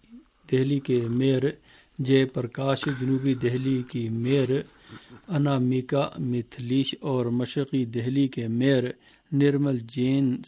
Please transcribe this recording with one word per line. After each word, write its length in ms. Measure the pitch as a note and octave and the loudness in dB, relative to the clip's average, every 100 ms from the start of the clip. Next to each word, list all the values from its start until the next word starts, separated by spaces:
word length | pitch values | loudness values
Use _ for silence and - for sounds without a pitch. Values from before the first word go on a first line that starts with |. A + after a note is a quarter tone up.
| _ A#3 - _ - | _ -20 -20 _ -2
دہلی 280 | C3 C3+ C#3 | 0 2 0
کے 200 | C#3 B2 | 2 0
میئر 420 | A#2 A#2+ C3 C3 C3+ - _ - _ - | 2 2 2 2 0 -4 _ -20 _ -6
جے 260 | C3 C3+ | 2 4
پرکاش، 600 | C3 C#3 A#2+ - C3+ C3+ D3+ C3 | 4 0 -6 -4 -2 0 -2 -2
جنوبی 340 | B2+ C3 C3+ | 0 0 0
دہلی 480 | B2+ A#2+ B2+ C3 C3 B2 | 0 0 0 0 -2 -2
کی 180 | B2+ A2+ | -6 -4
میئر 420 | A2+ A#2 C#3 B2 C#3 - - - - - B2+ - | -2 2 2 2 0 -4 -16 -20 -20 -20 -20 -6
انامیکا 840 | D#3+ C#3+ C3+ B2 B2+ B2+ C#3 D3+ - | 0 2 2 2 0 0 -2 -2 -4
متھلیش 760 | C#3 A#2+ A#2 - A#2+ C3 C3+ - | -4 -4 -6 -10 -2 0 0 -4
اور 260 | D#3+ B2+ A#2+ | -4 -2 0
مشرقی 580 | A#2+ B2 - C3+ C3+ | -2 -2 -2 -2 -2
دہلی 440 | A#2+ A#2 A#2 C3+ C3+ | -2 -4 -2 0 0
کے 200 | C3 A#2 | 0 -4
میئر 360 | A2+ C3 C3+ B2 - _ _ _ | 0 4 4 2 -6 _ _ _
نرمل 460 | C#3 C#3+ C#3 C#3+ B2+ | 2 4 4 0 -2
جین 640 | A#2 B2+ B2+ C3+ C3+ B2 | -4 -2 0 2 2 -2